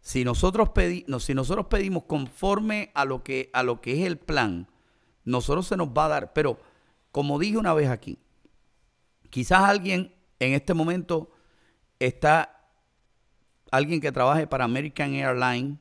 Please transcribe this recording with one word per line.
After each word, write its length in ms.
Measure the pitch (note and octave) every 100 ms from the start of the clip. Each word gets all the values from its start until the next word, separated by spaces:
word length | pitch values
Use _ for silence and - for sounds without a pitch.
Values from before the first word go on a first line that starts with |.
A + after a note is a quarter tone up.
Si 240 | - B2+
nosotros 460 | B2 A#2+ F3+ F#3+ -
pedi-, 340 | - F3+ F3+ -
no, 140 | C3
si 120 | -
nosotros 320 | C3+ B2+ G3 G3
pedimos 380 | G#3+ F#3+ F3+
conforme 840 | - D3+ C3 - F#3+ G3+ G#3+ G#3+ G3+
a 100 | -
lo 180 | C#3 C3
que, 280 | - C3 C3
a 100 | B2+
lo 180 | B2+ A#2
que 200 | - C3+
es 60 | F3+
el 120 | D#3+
plan, 480 | - D3+ A2+ F2 F2+ _ _ _ _ _
nosotros 420 | - B2 A#2 D3 F3+
se 80 | F#3+
nos 120 | E3
va 160 | B2 D#3
a 20 |
dar. 240 | D3+ -
Pero, 260 | - D3 A#2 - _ _ _ _
como 260 | - C#3+ C#3+
dije 180 | G3 G#3+
una 160 | G#3
vez 140 | D#3+ C#3+
aquí, 300 | A#2+ - - _ _ _ _ _ _ _ _ _ _ -
quizás 300 | B2+ A#2+ F#3
alguien 480 | G3 G3+ F#3 F#3 F#3 _ _ _
en 140 | B2+
este 200 | C#3 -
momento 560 | F3 D#3+ F3+ E3 D#3+ D#3+ _ _ _ _ _ _ _
está, 680 | B2+ - D3 D#3+ - - _ _ _ _ _ _ _ _ _ _ _
alguien 300 | C3 D3 E3
que 100 | D3
trabaje 380 | C3 B2+ D3+ D3+
para 160 | C3
American 500 | B2 B2 D3 - C#3+
Airlines 640 | C#3 C#3 B2+ B2+ B2 C3+ D3